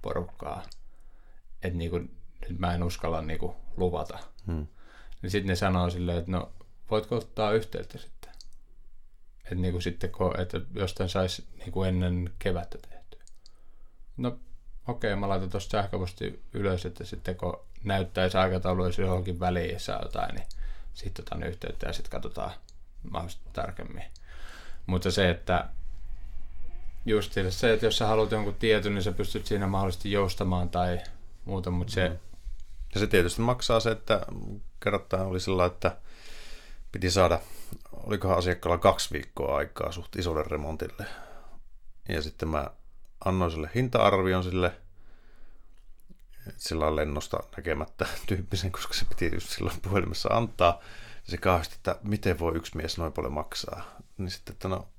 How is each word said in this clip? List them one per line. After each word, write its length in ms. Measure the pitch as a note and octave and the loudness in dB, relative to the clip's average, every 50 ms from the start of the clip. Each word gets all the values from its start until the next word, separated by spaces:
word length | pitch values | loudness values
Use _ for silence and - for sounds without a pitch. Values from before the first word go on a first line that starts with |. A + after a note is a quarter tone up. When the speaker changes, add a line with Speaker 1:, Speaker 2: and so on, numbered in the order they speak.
Speaker 1:
porukkaa. 600 | - - - D#2+ F2 - - - - D#2 - - - - - - - - - - - - - - - - - - - - - - | -4 -2 -2 -2 -2 -4 -8 -8 -8 -6 -6 -6 -8 -10 -12 -12 -12 -12 -14 -14 -14 -14 -16 -16 -18 -16 -16 -16 -12 -12 -10 -4
Että 160 | - F#2 F2 E2+ | -4 -2 -2 0
niinku, 200 | E2+ E2+ F2 F2 E2+ - - - - - - - - - | -2 0 -2 -2 -4 -4 -10 -12 -12 -12 -10 -8 -6 -6
nyt 100 | F2 F#2 | -2 0
mä 160 | F2+ F2 F2 | 2 2 2
en 80 | F2 | 2
uskalla 400 | F2 F2 - - - E2 E2+ D#2 | 2 0 0 0 -2 0 0 0
niinku 340 | D#2 D2+ D#2+ D2+ - D2+ - - - - - | 0 0 2 2 2 0 0 -2 -4 -2 0
luvata. 420 | - F#2 F2+ E2 D#2 C#2+ - - - - - - - - | 2 2 2 2 0 -4 -4 -6 -10 -10 -12 -14 -8 -4
Speaker 2:
Hmm. 200 | F#2 E2+ D#2 D2 D2 - - - - - - - - - - | -2 -2 -2 -4 -6 -10 -18 -18 -18 -18 -16 -12 -12 -10 -6
Speaker 1:
Niin 80 | - F#2 | -4 0
sit 140 | F#2 G#2+ F#2+ | 2 2 4
ne 120 | G2 F#2 | 4 2
sanoo 340 | F2+ G#2 F#2+ F#2 F2+ F2+ F2 | 4 4 4 4 4 4 2
silleen, 280 | F2+ F2+ F2 F2 F2 E2+ | 0 0 0 0 0 0
että 120 | E2+ F2+ | 0 0
no, 220 | F#2 F2 - - - - - - - - - - | -2 -2 -2 -4 -10 -12 -12 -14 -16 -14 -4 0
voitko 260 | A2 G#2+ G#2+ - A#2+ | 0 0 2 2 -2
ottaa 360 | A2+ - - - - G#2+ G#2 | -2 -2 -4 -2 0 2 4
yhteyttä 460 | G#2+ A2 F#2 - - - E2+ - - - | 4 4 2 0 -4 -6 -6 -6 -10 -12
sitten? 340 | - - - - - - - - - - - - - - - - - - - - - - - - - - - - | -10 -10 -10 -10 -12 -14 -14 -12 -12 -12 -12 -12 -14 -16 -16 -16 -14 -12 -12 -14 -14 -16 -16 -18 -18 -18 -18 -14
Että 120 | - - F2 | -8 -6 -2
niinku 260 | F2+ F2+ F2+ F2 F2 | 0 0 0 0 0
sitten, 300 | F2+ F2+ F2 - - F2+ | -2 -2 -2 0 -2 -2
ko-, 300 | - - F#2 F2+ - - | 0 2 0 2 2 0
että 200 | F2+ F2+ - F#2 - - - | -2 -2 -2 -4 -4 -4 -2
jostain 340 | G2+ G2 F#2 - - F#2 F2+ | -2 -2 -2 0 -2 -2 0
sais 320 | - F#2+ F#2+ F#2 - - - - - - | 2 2 2 2 0 -4 -8 -10 -10 -10
niinku 240 | - - - F#2 | -8 -4 -2 0
ennen 480 | F#2+ F#2 F#2 F#2 F2+ F2+ F2+ F2+ F2+ F2 - - | 2 2 4 4 2 2 2 0 0 -2 -4 -2
kevättä 400 | - G2+ F2+ F2 E2+ - - - | 0 0 0 0 -2 -4 -8 -8
tehtyä. 420 | - - - - - - - - - - - - - - - - - - - - - - - - - - - | -8 -10 -10 -10 -10 -12 -14 -14 -14 -14 -14 -14 -14 -16 -18 -16 -16 -14 -14 -14 -14 -14 -14 -16 -14 -10 -6
No, 220 | - B2+ B2 A#2+ - - - - - - - - - - - | -4 -2 -2 -4 -4 -10 -10 -12 -12 -10 -10 -10 -6 -4 -4
okei, 280 | A#2 - - A2 G2+ | -2 0 0 2 2
mä 120 | G2+ G2+ G2 | 2 2 2
laitan 220 | G2 F#2 F#2+ F2+ | 2 2 2 0
tosta 200 | - G2 - - | -2 -2 -2 0
sähköposti 720 | - G#2+ G2 F2+ - F#2+ F#2 F2+ - - - F#2+ F#2+ - - - | 2 2 2 2 0 -2 -2 -2 -4 -4 -6 -6 -6 -8 -10 -6
ylös, 340 | - G#2+ G2+ G2 F#2 F2+ - | -4 0 2 2 2 2 -2
että 180 | F#2 F2 - - | -4 -6 -6 -8
sitten 320 | - - - - - F#2 | -8 -8 -4 -4 -4 -4
kun 220 | - - F2 - - - - - - - | -2 -2 -4 -4 -4 -8 -12 -10 -6 -2
näyttäisi 520 | G2+ G2 F#2+ F2+ F2+ - F#2 F#2 F#2 F2+ | 0 2 2 2 0 2 2 2 4 6
aikataulu, 500 | F#2 F#2+ F#2 F#2 F2+ F2 F#2 F2+ F#2 F2+ | 6 4 6 4 2 2 2 2 4 2
jos 120 | F2+ F2 G2 | 2 4 4
johonkin 420 | G2 F#2 F2+ F2+ F2 F#2 F2 E2+ | 4 4 4 2 2 0 -2 2
väliin 400 | F2+ F2 F2+ F2 E2 - - - | 2 2 2 2 0 0 -2 -4
saa 220 | - - - - | -4 -2 -2 -2
jotain, 320 | - - - - - - - | -2 -2 0 0 0 0 0
niin 120 | - - - - - - - - - - - - | 0 0 0 0 0 0 -2 -2 -2 -4 -6 -6
sit 240 | - - F2 - - | -4 -4 -4 -4 -4
otan 240 | - - - D#2+ | -6 -4 -4 -4
yhteyttä 440 | D#2 D#2 - - - - - - - | -2 -4 -4 -4 -6 -6 -4 -2 -2
ja 60 | - | -2
sit 160 | - - - - | 0 0 -2 0
katsotaan 420 | - B1 - - - - - - - - - - - - - - - - - - | 0 -2 -2 -2 -2 -4 -4 -4 -6 -8 -12 -12 -14 -14 -14 -12 -12 -10 -8 -4
mahdollisesti 380 | - D#2+ E2+ F2 - - - - | -4 -4 -4 -4 -6 -8 -8 -6
tarkemmin. 520 | - - - - - - - - - - - - - - - - - - - - - - - - - - - | -6 -4 -4 -4 -6 -6 -8 -6 -6 -6 -6 -6 -8 -12 -12 -12 -8 -8 -8 -8 -8 -10 -6 -6 -4 -4 0
Mutta 240 | - F#2 F2+ - F#2+ | 0 0 2 4 4
se, 200 | F2+ G#2 G2 F2+ | 4 6 6 6
että 380 | E2+ - - - F2+ E2+ - - - - - - - - - - - - - - - - - - - - - - - - - - - - - | 4 2 2 2 2 2 2 0 -2 -2 0 -2 -2 -2 -2 -2 -2 -2 -2 -4 -2 -2 -2 -2 0 0 0 0 0 0 -2 -2 -2 0 2
just 260 | A#2 G#2+ G#2 G2+ - - G#2 F#2+ F#2 | 4 4 4 4 2 0 2 2 2
se, 220 | F#2 - - A#2 | 2 4 6 6
että 140 | A2 G#2+ A2+ | 6 6 6
jos 120 | A2 - - | 4 4 4
sä 80 | A2+ | 4
haluat 240 | G#2+ A2 A2 A2 G#2+ | 6 6 6 6 4
jonkun 220 | A2+ G#2+ G2+ G2+ F#2+ | 4 2 2 2 0
tietyn, 400 | - - A2+ G#2+ G#2 F#2+ G#2 G2+ | 2 6 6 6 6 6 2 2
niin 80 | G2 | 2
sä 100 | F#2 G2+ | 2 2
pystyt 340 | F#2+ - G2+ - - G#2+ - | 2 2 0 2 0 -2 0
siinä 200 | - G#2+ G2+ G2+ | 2 2 2 4
mahdollisesti 460 | G2 G2 F#2+ G2 F#2+ F2+ - - G2+ | 4 4 4 4 2 0 0 0 2
joustamaan 560 | G2+ G2+ G2 F#2 - - G2+ F#2 F#2 F2+ F2+ F2 | 4 4 4 4 2 2 2 2 4 4 2 2
tai 320 | - F2 F2 F2+ F2 E2+ - - - - - - - - - | 2 2 2 4 2 0 -2 -4 -8 -8 -10 -10 -10 -8 -6
muuta, 260 | - G2 F#2+ F#2 F2+ | -4 -2 -2 0 0
mut 180 | F2+ F2 F2 - | 0 0 0 2
se 200 | - - F2+ F2+ | 2 2 2 2
Speaker 2:
Mm. 840 | F2 - - - - - - - - - - - - - - - - | 2 -2 -6 -10 -10 -8 -6 -6 -4 -4 -4 -6 -6 -6 -6 -2 2
Ja 60 | G2 | 2
se 60 | G#2 | 4
tietysti 360 | F#2+ A2 F#2+ F2+ A2 - - | 6 8 8 8 6 4 2
maksaa 380 | A2+ A#2+ B2+ B2 - - A#2+ A2+ | 2 2 2 2 2 4 4 4
se, 100 | G#2 A#2 | 6 4
että 300 | A2 - - - A2 G2 - - B2 A2 G2+ G#2 G#2 G#2 - - - - | 0 0 2 2 2 4 4 -2 -4 -6 -6 -6 -6 -6 -8 -10 -10 -2
kerrotaan 460 | - A2 G#2 G2 - - - F#2+ F#2+ | 0 0 0 0 0 0 0 2 2
oli 140 | F#2+ F#2 F2+ | 2 0 0
sillä, 240 | F2+ F#2+ F#2+ F2+ F2+ | 2 2 4 4 4
että 320 | F2+ - - - F2+ - - - - - - - - - - - - - - - - - - - - | 4 2 2 2 2 2 2 -10 -10 -12 -12 -10 -10 -10 -8 -6 -8 -8 -8 -8 -12 -12 -10 -10 -8
piti 180 | - - F#2 F2+ | -4 0 0 4
saada, 300 | E2+ G2 F#2 E2 E2+ E2 - - - - - - - - - - | 6 6 8 8 6 4 2 -6 -8 -8 -6 -8 -8 -10 -10 -10
olikohan 460 | - - - - G#2 F#2 - F#2 F2+ E2+ | -8 -8 -2 -2 -2 0 4 4 4 6
asiakkaalla 400 | F2+ F2+ F2+ - - E2 F2 E2+ | 6 4 2 2 4 2 2 6
kaksi 300 | - G2 - - - - | 6 6 6 6 0 -2
viikkoa 440 | - D2 - - - - C#2 C#2 C#2 | -2 -6 -6 -6 -4 -2 0 2 2
aikaa 360 | D2 D2 D2 - - - C#2+ | 2 0 -2 -2 -4 -4 -4
suht 240 | D#2+ F2 F2 - - | -4 -6 -10 -6 -4
isolle 260 | - F2 F2 D#2+ D2+ | -2 -2 0 0 0
remontille. 640 | D#2 - D2+ D2+ D2 D2+ D#2 - - - - - - - - - - - - - - - - - - - - - - - - - - - | 0 0 -2 -2 -2 -4 -4 -4 -6 -6 -6 -10 -10 -10 -8 -10 -12 -12 -12 -12 -12 -12 -12 -12 -12 -12 -14 -12 -12 -12 -12 -10 -6 -4
Ja 140 | - D#2 | -2 -2
sitten 260 | D2+ D#2+ - - - D#2+ | -2 -4 -4 -4 -2 0
mä 220 | D#2 D2 C#2+ - - - - - - - - - - - - | 0 0 -2 -2 -8 -14 -18 -18 -16 -16 -16 -16 -16 -2 0
annoin 260 | F#2+ F#2 F#2+ F2+ E2+ | 2 4 4 2 2
sille 200 | E2 D#2+ D#2 D2 - | 0 -2 -4 -2 0
hinta-arvion 680 | - - - - A2+ G#2+ G2+ G2+ F#2+ F#2 F#2 F#2 F#2 F#2 | 0 0 4 6 6 8 8 8 6 6 4 4 4 2
sille, 280 | F#2 F2+ F#2 F2+ F2 - - - - - - - - - - - - - - - - - - - - - - - - - - - - - - - - - - - - | 2 2 4 2 2 2 -2 -16 -18 -16 -16 -16 -16 -16 -16 -18 -18 -14 -12 -12 -12 -12 -14 -14 -16 -16 -16 -16 -16 -16 -16 -16 -18 -18 -18 -18 -16 -16 -12 -12 -12
et 60 | - | -12
sillä 280 | - - - D#2+ D#2+ D#2 | -8 -4 -2 0 2 2
lailla 120 | D#2 D#2 D2 | 2 4 2
lennosta 380 | D2+ D2+ C#2+ D2 - - - - - - - | 2 2 0 -2 -2 -2 -4 -4 -4 -6 -12
näkemättä 500 | - - E2+ D#2 C#2+ D2+ - - - - - - - | -6 -2 -2 -2 -2 -2 -6 -2 -2 -2 -2 -2 -2
<laughs> 80 | - | 0
tyyppisen, 460 | - G#2 F2 F#2+ - - E2+ E2+ F#2 | 0 0 0 0 -2 -2 0 0 -2
koska 220 | - - - - - | -4 -4 -4 -2 4
se 100 | - - | 4 6
piti 260 | - - - F2 - - | 6 6 4 4 2 2
just 140 | - - - | 0 -2 -4
silloin 320 | - - - - - - | -4 -2 -2 -2 -2 -2
puhelimessa 480 | - F#2 G2 G2 F2 - E2+ - - - | -2 2 2 2 2 2 -2 -2 2 4
antaa. 480 | G#2+ A2+ A#2 A2 - - F2+ E2+ E2+ - - - - - - - - | 4 4 4 2 4 6 6 6 6 4 -6 -14 -14 -12 -12 -10 -12
Ja 160 | - - - | -10 -6 -6
se 60 | E2+ | -6
kauhisti, 380 | F2 - F#2 F2+ E2+ E2+ - - | 2 4 4 4 4 2 -2 -8
että 200 | - - F#2+ F2+ - | -4 -2 -2 -2 -2
miten 360 | - G#2 G#2 G#2 - G2 F2 - | 0 0 0 2 4 2 2 4
voi 180 | E2+ E2 D#2+ | 2 0 0
yksi 200 | E2 - - - | 0 -4 -4 -6
mies 220 | D#2+ D#2 D#2+ - - | -4 -4 -2 -2 -2
noin 140 | E2 D#2 | -2 -2
paljon 200 | C#2+ - D#2 B1 | -2 -2 -2 -2
maksaa, 640 | C#2+ D2 D2+ - - - - - - - - - - - - - - - | -2 -2 -4 -4 -6 -6 -6 -6 -8 -8 -10 -12 -12 -18 -20 -16 -8 -6
niin 100 | F#2+ F2+ | -6 -6
sitten, 220 | F2+ - - - | -6 -8 -10 -12
että 160 | - - - G2 | -12 -6 -4 -2
no 200 | F#2+ - - - - | -2 -2 -4 -10 -16